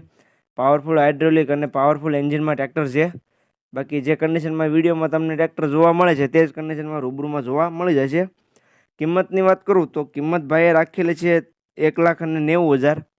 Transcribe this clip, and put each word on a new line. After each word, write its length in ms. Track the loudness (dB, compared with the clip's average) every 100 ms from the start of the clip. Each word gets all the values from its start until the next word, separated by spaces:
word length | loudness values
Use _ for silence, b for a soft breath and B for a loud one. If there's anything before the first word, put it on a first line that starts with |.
| -6 _ _ _ _ -2
પાવરફુલ 420 | 2 2 2 2
હાઇડ્રોલિક 460 | 2 2 2 2 2 -2
અને 120 | -2 0
પાવરફુલ 420 | 0 0 -2 -2
એન્જિનમાં 380 | -2 -2 -2 -4
ટ્રેક્ટર 280 | -4 -4 -2 0
છે. 120 | -2 -4 _ _ _ _ _
બાકી 260 | -12 -6 -6
જે 140 | -2 -2
કન્ડિશનમાં 540 | 0 -2 -4 -4 0
વીડિયોમાં 380 | 2 2 0 -2
તમને 200 | -2 -4 -2
ટ્રેક્ટર 300 | -4 -2 -2
જોવા 220 | 2 4
મળે 200 | 4 2 2
છે 120 | 2
તે 60 | 2 2
જ 40 | 0
કન્ડિશનમાં 460 | -10 -8 -8 -6
રૂબરૂમાં 400 | -6 -6 -6 -6 -4
જોવા 180 | -2 -2
મળી 280 | -2 0 0
જાય 120 | 0
છે. 100 | -2 -4 _ _ _ _ _ _ _
કિંમતની 440 | -2 -2 -2 0 2
વાત 140 | 0 2
કરું 220 | 0 0
તો 80 | -4 -8
કિંમત 380 | -6 -4 -4 0
ભાઈએ 200 | 2 4 4
રાખેલી 400 | 2 -2 -4 -2
છે 120 | 2 0 0 _ _ -2
એક 220 | -2 2
લાખ 220 | 0 0 -4
અને 140 | -2
નેવું 400 | 0 0 2 2
હજાર, 180 | 2 -2 -8